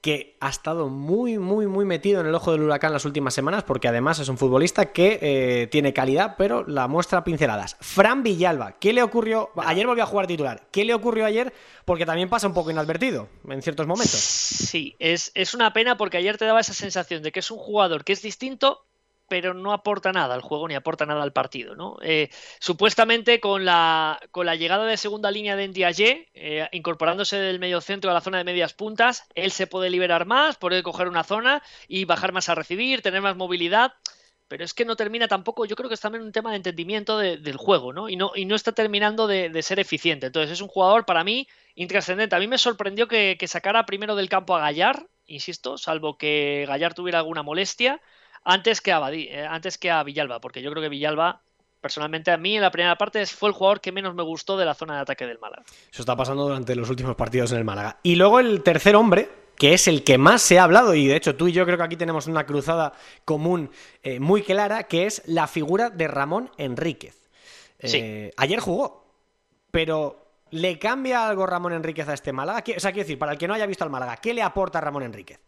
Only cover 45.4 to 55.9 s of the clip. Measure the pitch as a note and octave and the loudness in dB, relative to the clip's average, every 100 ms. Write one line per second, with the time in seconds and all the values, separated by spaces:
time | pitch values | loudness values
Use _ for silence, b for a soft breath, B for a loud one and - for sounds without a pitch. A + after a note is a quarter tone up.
45.4 | - E3 B2+ C#3 - D#3+ D#3 D3 D3+ D3+ | -12 -10 -10 -10 -6 -6 -6 -6 -2 0
46.4 | C#3+ C#3+ C#3+ C#3 E3 E3+ F3+ E3+ D#3+ E3 | 0 -2 -4 -2 -2 -4 -2 -2 -2 -6
47.4 | D3 D#3 F#3+ - A#3+ D4 b b b b | -6 -4 -4 0 0 -2 b b b b
48.4 | - F#3 F#3+ G#3+ - E3+ C#3 D#3 D3+ C#3+ | 2 2 2 0 2 0 0 -6 -10 -10
49.4 | D3+ E3 F3 F3 F3+ E3 C#3+ C#3+ C#3+ A#2 | -8 -6 -8 -6 0 0 0 -4 -6 -6
50.4 | B2+ - C3 D3+ D#3 C#3+ D3 D3+ E3 - | -12 -12 -10 -6 -6 -4 -4 0 -2 -2
51.4 | _ _ _ _ C#3+ D3+ D3+ D#3+ D#3+ E3+ | _ _ _ _ -10 -6 -6 -4 0 0
52.4 | F3 G#3+ G3 E3+ F3 E3+ G#3 G#3+ G3+ - | 2 2 2 2 0 2 0 -2 -4 -2
53.4 | G#3 F#3+ F#3+ G3+ - F#3 G3 F3 E3 D#3+ | -2 2 2 2 -2 -8 -8 -6 -8 -8
54.4 | - G3 E3+ D3 D#3+ D3 C#3 C#3 B2+ A#2 | -6 -2 0 -2 -6 -8 -6 -6 -8 -12
55.4 | A2 - - b b | -14 -18 -20 b b